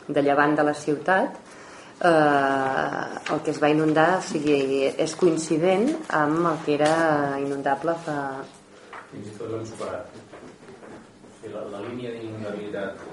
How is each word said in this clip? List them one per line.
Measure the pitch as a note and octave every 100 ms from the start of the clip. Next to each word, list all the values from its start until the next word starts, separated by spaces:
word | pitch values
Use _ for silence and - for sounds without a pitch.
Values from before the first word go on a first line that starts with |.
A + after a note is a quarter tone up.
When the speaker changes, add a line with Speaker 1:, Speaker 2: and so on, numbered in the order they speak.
| -
Speaker 1:
de | D3
llevant | C#3+ C#3 D3 D3+
de | D3
la | D3
ciutat, | - D3 F3+ F#3+ C#4+ - - - - - - -
eh, | F3 D#3+ D3 C#3+ C#3 C3+ C3+ C#3+ D3 - D3+ - -
el | D#3
que | D#3+
es | D3
va | D3
inundar, | D#3 D#3 D3+ E3 F#3
o | -
sigui, | D#3+ D3 C#3+ C3+ C3+
és | C3+ - D#3+ -
coincident | F3 D#3+ - D#3 F3+ F#3+ C4 E4 - D#3
amb | D3 D#3+ E3+
el | D#3 D3+
que | D3
era | D3+ D#3+ E3 D3 C#3+ C#3
inundable | C#3 C#3 C#3 C3+ E3 E3
fa | D#3+ C#3+ C#3 C3+ C#3 - - - - - -
Speaker 2:
Fins | A2 G#2
i | -
tot | A2+
l'hem | A2+
superat. | A2 - - - -
O | - - - - - - - - - - - - -
sigui, | A2
la, | - G#2
la | G#2 A#2
línia | B2 A#2+
d'inundabilitat | A2+ A2 G#2+ G#2 G2+ - G2+ G2 - -